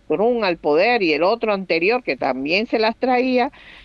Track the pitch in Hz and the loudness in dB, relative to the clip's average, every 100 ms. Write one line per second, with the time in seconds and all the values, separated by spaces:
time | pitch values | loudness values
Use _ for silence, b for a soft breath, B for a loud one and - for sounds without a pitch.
0 | - 156 226 240 196 165 175 196 226 240 | -4 0 0 0 -2 -2 0 2 2 2
1 | 170 147 175 233 220 196 185 165 180 247 | 0 2 0 0 0 -2 -2 0 0 0
2 | 175 - 135 127 143 185 233 240 220 - | -2 -4 -2 -2 -2 -2 -2 0 -2 -2
3 | 254 247 254 247 262 B B B | 0 0 0 0 0 B B B